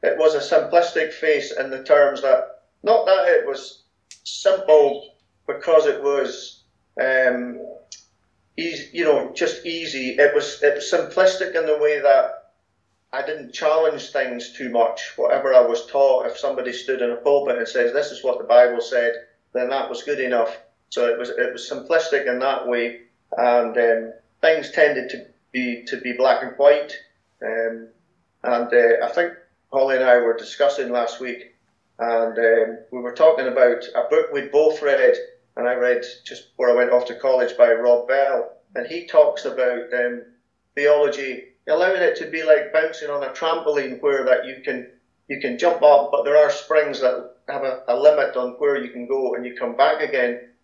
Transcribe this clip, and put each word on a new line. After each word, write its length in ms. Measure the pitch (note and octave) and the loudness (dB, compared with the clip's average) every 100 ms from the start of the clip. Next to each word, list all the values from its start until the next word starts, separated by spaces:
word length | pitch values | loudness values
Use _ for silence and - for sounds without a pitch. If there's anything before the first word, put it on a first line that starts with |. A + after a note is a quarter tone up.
It 120 | - - | -2 2
was 200 | D#3 D3+ | 2 2
a 180 | - | 0
simplistic 580 | E3 - F3 F3 E3 D#3 | 0 2 2 2 -2 -6
faith 400 | - D#3 D3 - - | -4 0 0 -2 -8
in 100 | C3+ | -8
the 140 | C3 | -8
terms 400 | - D3 C#3+ C3 | 2 4 4 2
that, 400 | C3+ B2+ - - _ _ | 2 2 0 -14 _ _
not 220 | - A3+ F#3+ | 0 2 4
that 200 | F#3+ F3 | 2 4
it 180 | D#3+ | 2
was 380 | C#3 C3+ - - _ _ _ - | 0 -8 -12 -20 _ _ _ -20
simple 960 | - - G3 F#3+ - D#3 C#3+ C#3+ - _ _ _ - | -16 -4 0 0 4 6 6 0 -12 _ _ _ -10
because 380 | - - D#3+ C#3+ | -8 2 2 2
it 140 | C3 | -2
was, 640 | C#3 C#3+ A#2+ - - - _ _ _ - | -2 -2 -4 -8 -16 -20 _ _ _ -6
um, 560 | C3 C3 B2+ B2 B2 A#2+ - - _ - _ _ _ _ _ - | -2 0 0 -2 -6 -12 -16 -20 _ -20 _ _ _ _ _ -8
easy, 320 | E3 C#3+ C#3+ | -8 -8 -12
you 100 | E3 | -2
know, 300 | D#3+ C3+ - | 2 2 0
just 320 | - E3 - F3 | -4 -4 -4 -10
easy. 440 | E3 D#3+ C3+ B2+ | -10 -8 -8 -6
It 220 | - C#3+ | 2 4
was, 300 | D3 - - | 4 -4 0
it 140 | C#3+ C#3+ | 0 0
was 120 | - | -4
simplistic 680 | E3+ - - F#3+ F#3 F#3 E3 | -4 -2 0 0 0 -4 -4
in 100 | D#3 | -2
the 120 | D3+ | 0
way 220 | D3+ D3 | 0 2
that 360 | C#3 G#2+ - - _ _ _ _ _ _ _ | 4 4 2 -4 _ _ _ _ _ _ _
I 140 | C3 C#3+ | -10 -8
didn't 260 | D3+ B2 | -10 -12
challenge 580 | - D#3 D#3 D#3+ C#3+ - | -4 0 2 0 -2 -6
things 420 | C#3+ B2+ A#2+ - | -4 -4 -6 -12
too 160 | - C3 | -12 -4
much. 460 | A#2 A#2 - - - | 0 0 -2 -12 -4
Whatever 360 | - C#3 C3+ | 0 0 4
I 100 | B2+ | 6
was 240 | A#2+ - - | 6 0 -4
taught, 400 | C#3 C3+ D#3+ A#2+ | 2 4 4 0
if 120 | - | -6
somebody 340 | C#3 C3 B2 | -6 -4 -6
stood 300 | A#2+ - B2+ | -8 -6 -4
in 80 | A#2+ | -2
a 60 | A#2 | -2
pulpit 420 | C#3 C#3+ C#3 A#2+ | 2 2 2 -4
and 80 | A#2 | -4
says, 260 | C3 A#2+ | -2 0
"This 200 | C3+ D3 | 0 -4
is 100 | - | -6
what 160 | B2+ G#2+ | -4 -4
the 60 | |
Bible 360 | - A#2+ B2 A#2+ | 4 6 6 2
said," 340 | - B2 A#2 A#2 - _ _ | -2 -2 -2 -4 -12 _ _
then 160 | B2+ B2 | -6 -4
that 200 | C3+ C3 | -4 -6
was 140 | A#2+ | -10
good 160 | - C#3 | -6 -4
enough. 360 | B2+ A#2+ A2+ - _ _ _ | -2 0 -2 -4 _ _ _
So 180 | - A#2+ | -2 0
it 100 | A#2 | 0
was, 120 | B2 | -4
it 220 | - B2 | -4 -4
was 160 | - - | -6 -12
simplistic 600 | C3 B2 E3 - C#3 B2+ | -12 -2 -2 0 -2 -2
in 100 | B2 | -2
that 300 | C3+ A2 B2 | -2 -2 -2
way, 320 | A#2+ A#2+ A#2 _ _ _ - | -4 -4 -8 _ _ _ -2
and, 400 | A#2+ A#2+ A#2 A#2 | 2 2 0 0
um, 360 | A#2 A2+ A2+ - _ _ | 2 0 -2 -16 _ _
things 300 | E3 D#3 C#3 | 0 0 -2
tended 400 | - D3+ C3 B2 | 2 2 2 -8
to 160 | A#2+ - _ _ | -14 -16 _ _
be, 320 | B2+ B2 A#2+ - | -8 -6 -8 -10
to 120 | B2 | -10
be 120 | B2+ | -8
black 320 | A#2+ C3 - | 0 2 2
and 120 | B2+ - | -2 4
white. 400 | C#3+ D3 - - _ _ _ _ | 4 4 0 -14 _ _ _ _
Um, 460 | A2 A2+ A2+ A2+ A2+ _ _ _ _ _ | -8 -4 -4 -6 -16 _ _ _ _ _
and, 280 | B2+ A#2+ A#2+ | -4 -2 2
uh, 320 | A#2+ A#2 A#2 | 4 4 2
I 40 | - | 0
think 240 | - E3+ - _ _ _ | -2 -4 -6 _ _ _
Holly 240 | C3+ C3+ C3 | -2 0 2
and 80 | |
I 140 | B2+ B2 | 4 4
were 180 | A#2 A2+ | 4 -2
discussing 540 | - - C#3+ - B2 | -6 -2 0 0 -4
last 260 | A#2+ A#2 - | -2 -4 -6
week, 380 | B2+ A#2+ - _ _ _ _ _ | -10 -12 -16 _ _ _ _ _
and, 400 | A#2 A#2 A2+ A2+ | -2 -2 -2 0
um, 400 | A#2 A2+ A2 - - | 2 4 0 -6 -14
we 80 | B2 | -12
were 120 | A#2+ | -10
talking 360 | - D#3+ C3 B2+ | 4 4 4 -2
about 340 | B2 B2 A#2+ - A#2+ | 2 2 2 -4 -4
a 120 | - | 0
book 220 | D#3 D3+ | 0 0
we'd 200 | C#3+ C3+ | -4 0
both 300 | D3 D#3 D3+ | 2 2 2
read, 340 | C#3+ C3+ B2+ - - _ _ - | 0 4 4 2 -2 _ _ -6
and 120 | A#2+ | -4
I 60 | |
read 300 | B2 B2 B2 - - | 0 0 0 -4 -16
just 260 | - - _ | -18 -20 _
before 200 | - B2+ | -2 2
I 40 | |
went 180 | A#2+ B2 | 2 4
off 140 | B2 - | 2 0
to 100 | - | -6
college 400 | - B2+ B2 - | 0 0 0 4
by 140 | A#2+ | 4
Rob 340 | A#2 A#2+ A#2+ A#2+ | 4 4 2 2
Bell, 460 | C3+ C#3 B2+ - - _ F3 | 0 2 0 -4 -12 _ -10
and 100 | - | -8
he 220 | E3 - | -10 0
talks 380 | D#3 D3+ C#3+ C#3 | 4 4 2 -8
about, 460 | B2 B2 A#2+ A#2+ | -2 -2 -2 -6
um, 300 | B2 A#2+ A#2+ - _ _ _ _ - | -4 -2 -4 -14 _ _ _ _ -2
theology 720 | D3 D3 D3 C#3 C3+ A#2+ - _ - | 2 4 2 -2 -8 -10 -16 _ -4
allowing 340 | D#3 F#3 F#3+ | 0 2 2
it 140 | E3+ - | 0 -2
to 100 | D#3 | -8
be 160 | D#3+ | -6
like 300 | D#3 D3+ D3 | 2 2 4
bouncing 380 | D#3 D#3+ - D3+ | -2 -2 -6 -8
on 120 | C#3+ | -6
a 60 | C3+ | -8
trampoline 720 | - E3+ E3 D#3 D3 C3 B2+ | -6 -4 -2 -2 -2 -4 -4
where 240 | D3 C#3 | -2 0
that 220 | B2+ B2+ C3 | 2 0 0
you 160 | - | -10
can, 240 | - B2+ A#2+ _ _ _ _ | -8 -10 -12 _ _ _ _
you 120 | C3+ | -8
can 180 | C3+ A#2+ | -6 0
jump 240 | E3+ E3 | 0 4
up, 280 | D3+ C#3+ D3 | 6 6 4
but 140 | C#3+ | -2
there 120 | C#3+ D3 | 2 4
are 140 | D3 | 4
springs 500 | - - D#3 C#3+ B2+ | 0 0 0 0 -2
that 320 | C3 B2 - _ - | -2 -2 -10 _ -10
have 140 | C#3 | -6
a, 180 | C3 B2+ - | -6 -6 -4
a 80 | B2 | 4
limit 380 | D3 D3+ C3+ B2+ | 4 4 0 -2
on 160 | B2 A#2+ | -6 -2
where 240 | D3 C3+ | -2 -2
you 80 | B2 | -4
can 160 | B2 A#2+ | -12 -6
go 280 | C3+ B2+ | -4 -2
and 100 | A#2 B2 | -4 -8
you 80 | |
come 220 | - B2 A#2 | -8 -8 0
back 240 | D3+ - | 2 2
again. 400 | C#3 C3+ A#2+ A#2+ - _ | -2 -2 -2 -4 -14 _